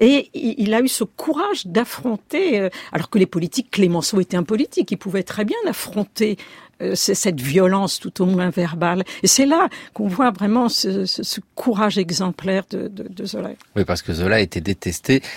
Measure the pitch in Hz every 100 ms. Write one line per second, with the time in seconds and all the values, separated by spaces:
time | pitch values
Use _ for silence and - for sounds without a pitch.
0 | 226 285 - - 233 247 208 220 262 -
1 | 220 - - 302 415 381 185 180 240 -
2 | 247 214 - 311 381 208 190 - - 156
3 | - 208 185 180 170 - - - 185 170
4 | - 196 180 180 170 214 302 - - 196
5 | 202 190 180 - 214 440 403 214 - 208
6 | 202 - 214 196 - - - - 185 190
7 | - 294 208 156 131 165 185 196 196 -
8 | 190 - 185 185 180 180 175 165 170 180
9 | 180 - - - 277 330 381 - - -
10 | 208 180 254 185 202 233 240 - 196 196
11 | 190 - - - - - - 202 214 202
12 | 175 175 185 170 190 190 185 185 190 196
13 | 208 185 202 214 190 - _ 104 95 87
14 | - 82 90 110 95 92 82 98 - 85
15 | - 131 -